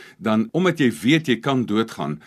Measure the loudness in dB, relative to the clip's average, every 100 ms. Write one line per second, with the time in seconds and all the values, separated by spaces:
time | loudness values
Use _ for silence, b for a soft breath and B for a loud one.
0 | B B 0 0 0 0 0 2 0 2
1 | 2 2 2 -2 0 -2 0 0 -2 -4
2 | -8 -8